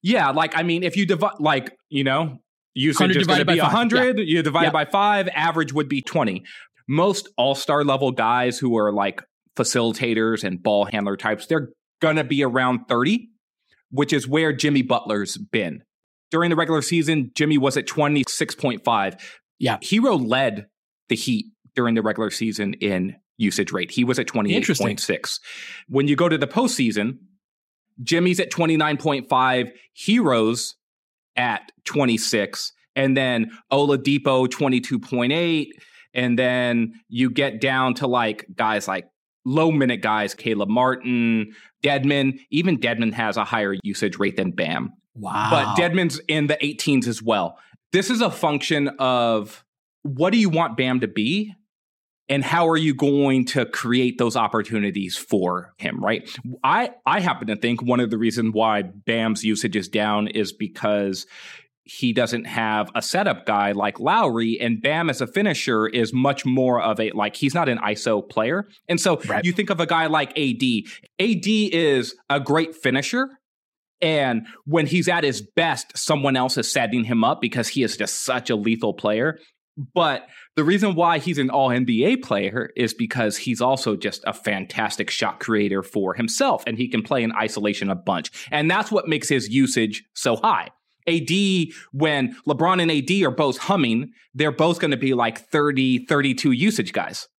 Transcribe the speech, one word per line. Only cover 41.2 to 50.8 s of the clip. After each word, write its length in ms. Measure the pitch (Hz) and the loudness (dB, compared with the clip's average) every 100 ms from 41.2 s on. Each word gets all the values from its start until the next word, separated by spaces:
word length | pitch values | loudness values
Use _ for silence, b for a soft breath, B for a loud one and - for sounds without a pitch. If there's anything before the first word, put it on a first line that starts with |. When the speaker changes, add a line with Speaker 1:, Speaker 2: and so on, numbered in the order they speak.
| 117 113 110 B B _ | 2 0 -2 B B _
Speaker 1:
Dedmon. 560 | 143 139 135 143 135 131 _ | 0 2 2 2 0 -2 _
Even 260 | 151 180 143 | 0 2 2
Dedmon 340 | 117 113 113 | 0 0 -2
has 240 | 104 110 104 | 0 -2 -2
a 80 | |
higher 320 | 101 113 101 98 | -2 -2 -2 -4
usage 360 | 104 95 104 87 | -6 -2 -4 0
rate 180 | 98 - | -2 0
than 140 | 92 | -4
Bam. 420 | 87 80 80 64 - _ | -2 -4 -4 -6 -12 _
Speaker 2:
Wow. 600 | 117 98 101 110 156 123 104 | -14 -8 -2 2 2 2 0
Speaker 1:
But 60 | |
Dedmon's 380 | 170 175 175 135 - | 2 2 0 -2 -4
in 180 | 156 147 | 0 0
the 140 | 151 | 0
eighteens 420 | 143 147 - 139 120 | -2 -4 0 2 0
as 140 | 110 | -4
well. 360 | 110 104 85 b b b _ | 0 0 -2 b b b _
This 180 | 185 196 | 0 0
is 100 | 240 | 0
a 100 | 220 | 0
function 580 | - 160 147 - 151 143 - | 0 0 0 0 0 0 0
of 680 | 131 123 117 110 104 - _ _ _ _ | 0 2 2 0 -2 -14 _ _ _ _
what 280 | 147 131 175 | -10 0 2
do 60 | 226 | 4
you 100 | 202 | 4
want 260 | 156 160 | 2 0
Bam 240 | 113 | 0